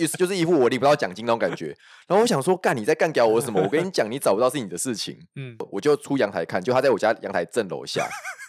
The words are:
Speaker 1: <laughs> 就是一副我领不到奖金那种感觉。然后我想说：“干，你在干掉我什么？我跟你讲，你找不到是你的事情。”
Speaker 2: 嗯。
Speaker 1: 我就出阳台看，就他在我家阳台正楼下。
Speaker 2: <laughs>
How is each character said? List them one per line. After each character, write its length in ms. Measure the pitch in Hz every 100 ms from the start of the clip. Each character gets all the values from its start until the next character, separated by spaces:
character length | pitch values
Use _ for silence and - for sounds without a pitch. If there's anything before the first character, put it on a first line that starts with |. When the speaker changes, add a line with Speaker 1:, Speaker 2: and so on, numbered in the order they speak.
| 160
Speaker 1:
<laughs> 80 | -
就 120 | 180
是 100 | 190
一 80 | 160
副 140 | 170
我 100 | 120
领 100 | 127
不 60 | 135
到 100 | 147
奖 160 | 95
金 140 | 92 117
那 60 |
种 80 | 117
感 120 | 98 80
觉。 200 | 78 - _ - -
然 80 | 185
后 60 |
我 60 | 233
想 120 | 160
说 160 | 135 180
：“干， 160 | 202 139
你 80 | 107
在 80 |
干 180 | 160 175
掉 140 | 139 117
我 160 | 113
什 100 | 127
么？ 80 | 98
我 80 | 98
跟 160 | 151
你 60 | 185
讲， 180 | 170 110
你 120 | 135
找 160 | 139 101
不 40 |
到 80 | 127
是 120 | 139
你 100 | 101
的 80 | 85
事 180 | 131 107
情。” 220 | - 69 82 -
Speaker 2:
嗯。 220 | 127 113 -
Speaker 1:
我 100 | 98
就 160 | 143 143
出 180 | - 139
阳 160 | 104
台 140 | 92 82
看， 180 | 104
就 80 | 92
他 80 | 127
在 120 | 135
我 80 | 104
家 120 | 107 117
阳 100 | 98
台 100 | 95
正 240 | 87 120 98
楼 140 | 73
下。 240 | 69 - 65
Speaker 2:
<laughs> 60 | - - -